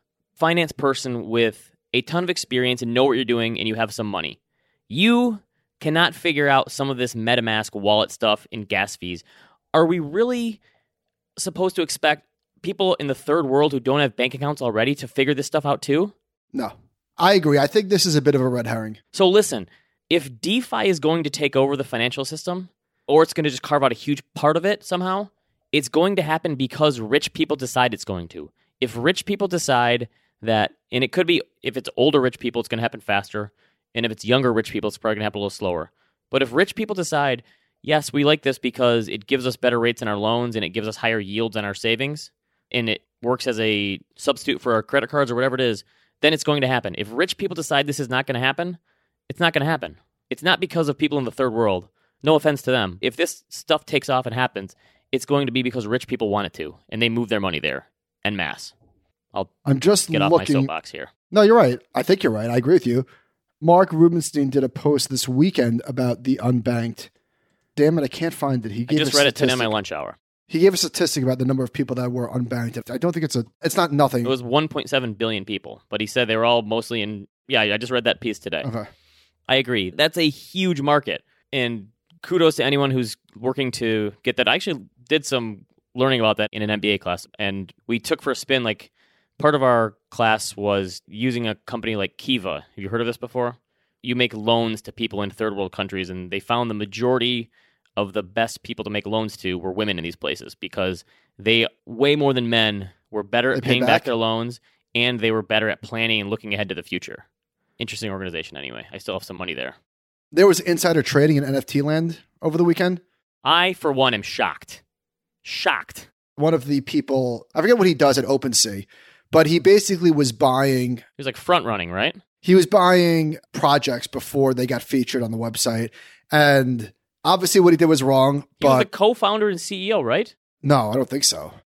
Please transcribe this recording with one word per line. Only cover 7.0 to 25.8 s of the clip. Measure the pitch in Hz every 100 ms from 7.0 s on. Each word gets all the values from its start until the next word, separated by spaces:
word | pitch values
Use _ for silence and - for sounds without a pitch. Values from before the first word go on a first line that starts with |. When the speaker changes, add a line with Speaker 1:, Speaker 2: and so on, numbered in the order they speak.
| 123 117
Speaker 1:
MetaMask | 113 123 113 107 107
wallet | 104 101 107 -
stuff | - 113 107 -
and | 107 101
gas | 98 101 -
fees. | 87 85 - _ _ _ _
Are | 160 170
we | 175
really | 147 180 240 247 233 214 _ _ _ _ _ _ _ -
supposed | 190 165 185 180
to |
expect | 160 - 156 151 _ _ _ _
people | 180 196 190 -
in | 139
the | 131
third | - 160 139
world | 135 147
who | 139
don't | 127 143
have | 135 -
bank | 123
accounts | 131 143 147
already | 123 107 123 143
to | 131
figure | - 135
this | 139 139
stuff | 156 143
out | 135
too? | - 147 202 - _ _ _
Speaker 2:
No. | 135 110 - _ _ _ -
I | 175
agree. | 202 151 143
I | 143
think | 214 196
this | 190 180
is | 151
a |
bit | 135 139
of |
a | 127
red | 123 113
herring. | 113 110 107 _
Speaker 1:
So | - 185
listen, | 202 202 117 90 _ _ _ -
if | 165 135 117
DeFi | 170 233 247 226 196
is | 165
going | 151 165
to | 147
take | 147 147 139
over | 139 139
the |
financial | 127 120 120 135 135
system, | 156 - 180 185 _ _ _ -
or | 151
it's | 160
gonna | - 151
just | 127
carve | - 147
out | 131
a | 113
huge | - 131 - -
part | 147 160
of | 190
it | 202
somehow, | - 180 185 190 208 _ _ _ _
it's | 147